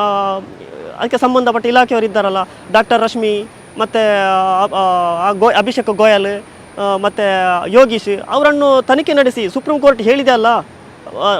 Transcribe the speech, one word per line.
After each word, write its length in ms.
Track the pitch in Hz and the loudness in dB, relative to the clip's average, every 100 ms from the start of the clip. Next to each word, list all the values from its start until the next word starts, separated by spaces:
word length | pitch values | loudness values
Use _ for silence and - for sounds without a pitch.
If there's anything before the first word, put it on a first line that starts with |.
| 208 202 196 190 190 - - 73 82 - | -2 -2 -4 -6 -10 -18 -20 -16 -14 -8
ಅದಕ್ಕೆ 200 | 233 247 | -4 0
ಸಂಬಂಧಪಟ್ಟ 480 | 254 254 240 226 240 | 0 0 0 -2 0
ಇಲಾಖೆಯವರು 400 | 247 247 233 220 | 2 2 0 -2
ಇದ್ದಾರಲ್ಲ, 380 | 208 202 190 180 - - | -2 -2 -2 -6 -10 -2
ಡಾಕ್ಟರ್ 300 | 208 226 233 | 0 2 0
ರಶ್ಮಿ, 440 | 226 240 214 208 220 - - - | 0 -2 -2 -4 -6 -16 -14 -8
ಮತ್ತೆ, 420 | 220 233 214 202 | -4 0 0 2
ಆ, 400 | 190 190 190 185 | 0 0 0 0
ಆ, 160 | 202 190 190 180 175 170 190 | -2 0 0 0 -2 -2 -2
ಆ 40 | |
ಗೋ-, 220 | 196 226 | 2 2
ಅಭಿಷೇಕ್ 360 | 196 208 247 220 | 2 -2 -2 -4
ಗೋಯಲ್, 520 | 202 214 202 196 202 - - - - | 2 4 4 0 -6 -12 -20 -16 -6
ಆ, 160 | 202 196 | -4 -2
ಮತ್ತೆ 260 | 202 214 202 190 185 175 175 | -2 -2 -2 0 0 -2 2
ಯೋಗೀಶ್, 460 | 226 254 226 - 196 - | 4 4 2 -4 -6 -4
ಅವರನ್ನು 540 | 254 294 294 285 262 | 0 2 2 2 2
ತನಿಖೆ 320 | 254 269 320 | 2 0 2
ನಡೆಸಿ, 340 | 285 254 240 196 | 2 2 0 -4
ಸುಪ್ರೀಂ 320 | 269 302 294 | -4 -2 2
ಕೋರ್ಟ್ 220 | 277 240 | 2 2
ಹೇಳಿದೆ 280 | 220 277 262 | 2 2 2
ಅಲ್ಲ, 160 | 240 226 | 2 2
ಆ, 160 | 226 - - - - - 104 196 | 0 -2 -14 -20 -20 -14 -4 -2